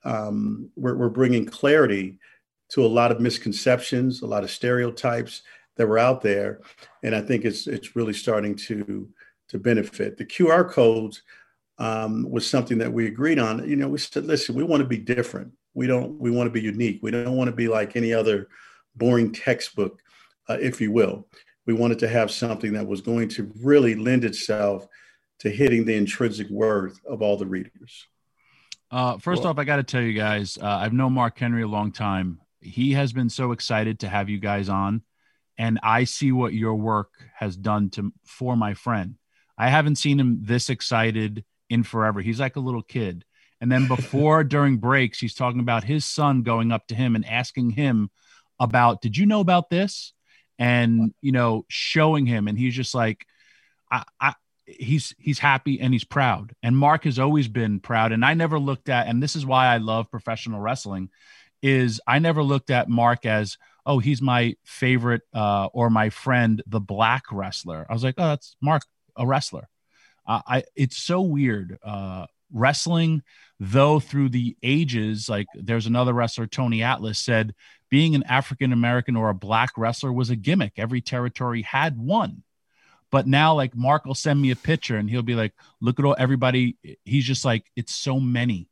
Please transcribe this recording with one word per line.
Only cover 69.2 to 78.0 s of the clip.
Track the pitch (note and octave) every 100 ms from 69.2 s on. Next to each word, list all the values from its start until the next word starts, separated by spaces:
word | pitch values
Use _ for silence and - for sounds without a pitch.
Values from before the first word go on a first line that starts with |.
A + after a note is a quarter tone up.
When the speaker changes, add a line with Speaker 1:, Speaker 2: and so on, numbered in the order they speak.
| B2
Speaker 2:
wrestler." | C3+ - E2+ - _ _ _ _ _ -
Uh, | A2 -
I, | B2+ - -
it's | C3+ -
so | - F3+
weird. | F#3+ C#3+ C3 G#2 F2+ F#2
Uh, | G#2+ G2+ F#2+ F#2 E2 _ _
wrestling, | A#2+ B2+ D3 E3 E3+ E3 D#3 - _ _ -
though, | F#2+ B2+ C#3+ D3+
through | - C#3 C3+
the | B2 A#2+ -
ages, | B2 D3 D#3 A#2+ G#2+ G#2+ A2
like, | G#2 G2+ -
there's | G2+ A#2 A2
another | A#2+ B2+
wrestler, | A#2+ A#2 - A2+
Tony | - B2 A2+
Atlas, | A#2 C3 A2 G2+
said, | - A2+ G#2+ - _ _ _
"Being | C3+